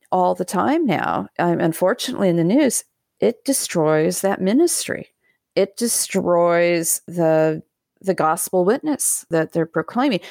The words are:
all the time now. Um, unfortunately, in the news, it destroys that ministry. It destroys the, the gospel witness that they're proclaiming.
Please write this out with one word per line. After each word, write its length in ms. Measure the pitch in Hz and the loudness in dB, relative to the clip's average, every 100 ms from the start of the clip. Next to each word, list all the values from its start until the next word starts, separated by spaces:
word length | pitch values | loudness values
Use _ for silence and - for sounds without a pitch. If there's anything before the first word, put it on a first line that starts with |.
| - | -4
all 220 | 185 180 | 0 0
the 100 | 180 | 0
time 400 | 185 190 214 311 | -4 -2 0 0
now. 440 | 285 151 - 87 202 - | 0 0 -2 -4 -6 -4
Um, 200 | 175 170 | -2 0
unfortunately, 680 | 165 160 185 247 - - 196 | 0 0 -2 -2 -4 -2 0
in 80 | 170 | 2
the 80 | |
news, 400 | 170 254 277 - - _ _ - | 2 4 2 0 -6 _ _ -2
it 280 | 208 - - | -2 -2 -4
destroys 720 | 269 - 175 156 156 165 175 | -4 -2 0 2 2 2 0
that 220 | 196 196 | -2 -2
ministry. 680 | 185 254 349 - - - - _ _ _ _ | 0 2 2 0 -6 -8 -12 _ _ _ _
It 240 | - 196 - | -2 -2 -2
destroys 1200 | 233 - - 190 175 175 175 170 175 170 165 - - | -4 -2 -2 -2 0 2 4 4 2 2 0 -4 -6
the, 560 | 170 160 160 156 160 - _ _ _ | -2 2 4 2 0 -8 _ _ _
the 100 | 190 | -4
gospel 540 | 175 156 160 - 185 180 | 0 0 0 -2 0 2
witness 580 | 269 311 - - - - | 0 -2 -4 -2 -4 -4
that 220 | 165 156 | -2 -2
they're 120 | 170 | -2
proclaiming. 560 | 160 165 160 233 277 185 - | -2 -4 -4 -2 0 -2 -6